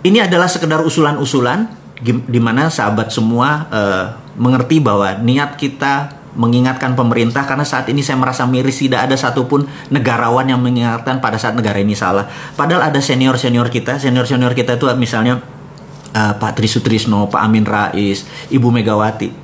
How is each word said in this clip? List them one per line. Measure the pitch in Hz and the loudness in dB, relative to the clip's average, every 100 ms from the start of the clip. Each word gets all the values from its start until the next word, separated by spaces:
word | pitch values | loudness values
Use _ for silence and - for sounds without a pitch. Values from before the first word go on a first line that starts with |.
ini | 175 220 | 4 4
adalah | 190 175 180 | 4 2 2
sekedar | 175 160 156 | 0 0 2
usulan-usulan | 160 160 147 147 135 139 123 160 226 - - - | 2 2 2 0 0 0 2 0 -2 -8 -20 -6
gim-, | 117 120 | -2 -2
di | 123 120 | 0 0
mana | 117 117 160 | 2 2 0
sahabat | - 104 107 110 | 0 0 0 -2
semua, | - 113 117 131 151 156 | 0 0 2 0 0 -2
eh, | 110 101 95 92 117 - - | -2 0 0 -4 -10 -16 -2
mengerti | 123 127 123 160 | 2 2 2 2
bahwa | 127 101 98 98 | 4 2 0 0
niat | 117 131 143 - | 0 2 0 -4
kita | 139 - 139 139 147 - - | -6 -2 -2 -2 -4 -12 -12
mengingatkan | 117 117 123 127 131 131 127 | -2 2 4 2 0 -2 0
pemerintah, | 120 117 117 131 | 2 2 2 0
karena | 139 135 - | -2 -2 -2
saat | 127 131 | -2 -2
ini | 143 | -2
saya | 139 131 | 0 0
merasa | 127 127 123 | 0 0 0
miris | 127 131 131 | 2 0 0
tidak | 135 123 | 0 2
ada | 131 135 | 2 0
satupun | 127 127 123 143 139 - - | 0 -2 0 0 0 -8 -2
negarawan | - 120 117 117 123 131 | 0 0 0 2 2 2
yang | 123 | 2
mengingatkan | 123 123 120 113 131 127 | 2 2 0 -2 -4 -2
pada | 123 110 | -2 -2
saat | 117 113 | -2 -2
negara | 110 101 | 0 0
ini | 101 | 0
salah. | 104 92 98 - - - - | 0 0 0 -2 -10 -12 -4
Padahal | 147 175 151 | 0 2 2
ada | 139 | 0
senior-senior | 135 127 131 123 123 120 117 | 0 2 2 2 2 2 0
kita, | 123 - 135 | -2 -4 -2
senior-senior | 135 123 120 127 123 123 | 0 0 2 2 2 0
kita | 120 123 | 0 0
itu | 135 123 | 0 0
misalnya, | 120 117 120 123 - - - - - - - 110 | 0 0 0 0 -6 -18 -20 -20 -20 -18 -6 -2
eh, | 104 104 | 0 0
Pak | 110 110 | -4 0
Tri | 107 | 0
Sutrisno, | 113 107 110 113 101 101 | 0 0 0 0 0 0
Pak | - | 0
Amin | 110 110 104 | 2 2 2
Rais, | 104 104 95 101 98 - - - | 0 -2 0 -2 -2 -8 -16 -2
Ibu | 135 123 | 2 2
Megawati. | 117 110 107 107 110 107 - | 2 2 2 0 -2 -8 -8